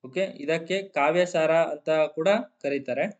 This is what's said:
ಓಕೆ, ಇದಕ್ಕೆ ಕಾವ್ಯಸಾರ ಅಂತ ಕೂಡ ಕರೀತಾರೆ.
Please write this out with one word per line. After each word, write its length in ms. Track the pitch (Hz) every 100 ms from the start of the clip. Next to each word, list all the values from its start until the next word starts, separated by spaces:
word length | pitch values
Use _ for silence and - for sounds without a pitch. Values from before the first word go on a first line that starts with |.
| 131
ಓಕೆ, 180 | 180
ಇದಕ್ಕೆ 580 | 190 - 143 165 165 190 196
ಕಾವ್ಯಸಾರ 680 | 147 143 175 175 170 160 165
ಅಂತ 340 | 156 147 -
ಕೂಡ 380 | 156 151 - 151 151 - _
ಕರೀತಾರೆ. 480 | 143 139 - 123 185